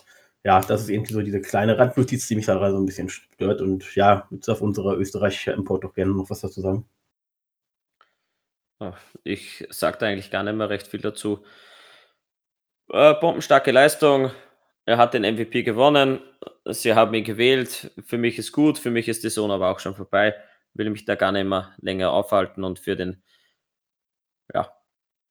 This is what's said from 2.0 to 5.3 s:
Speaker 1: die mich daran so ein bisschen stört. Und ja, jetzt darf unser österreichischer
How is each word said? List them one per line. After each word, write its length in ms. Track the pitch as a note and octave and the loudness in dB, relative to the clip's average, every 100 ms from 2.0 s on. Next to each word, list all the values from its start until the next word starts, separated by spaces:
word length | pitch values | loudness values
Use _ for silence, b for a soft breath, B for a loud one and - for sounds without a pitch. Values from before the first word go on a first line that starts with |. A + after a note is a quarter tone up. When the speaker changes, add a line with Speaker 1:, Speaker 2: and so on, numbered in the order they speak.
| B2 C3 - | -2 -2 -4
Speaker 1:
die 80 | G#2+ | -2
mich 100 | G#2+ | 0
daran 260 | F#2+ G2 | 0 0
so 60 | G2 | 0
ein 80 | F#2+ | -2
bisschen 220 | - F2+ | -4 -10
stört. 520 | - _ - F#2 G2 | -12 _ -6 -2 -2
Und 340 | F#2+ F#2+ - | -2 -4 -4
ja, 320 | - G2+ G2 - | 2 4 4 0
jetzt 180 | F#2+ - | -8 -4
darf 120 | A2 | -2
unser 360 | G#2 G#2 G2 F#2 | -2 -2 -2 -2
österreichischer 580 | G2 G2+ G2+ | -4 -2 -2